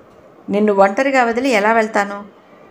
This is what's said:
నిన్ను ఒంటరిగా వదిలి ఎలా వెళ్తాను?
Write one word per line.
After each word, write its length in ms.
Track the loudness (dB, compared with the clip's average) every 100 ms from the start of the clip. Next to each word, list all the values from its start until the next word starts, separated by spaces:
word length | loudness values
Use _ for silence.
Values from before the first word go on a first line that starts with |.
| -20 -20 -20 -20 -6
నిన్ను 220 | 0 0
ఒంటరిగా 520 | 4 2 2 0 0
వదిలి 240 | 0 -2 0
ఎలా 240 | 0 2
వెళ్తాను? 520 | 0 0 -2 -4 -8 -16 -20 -20 -20 -18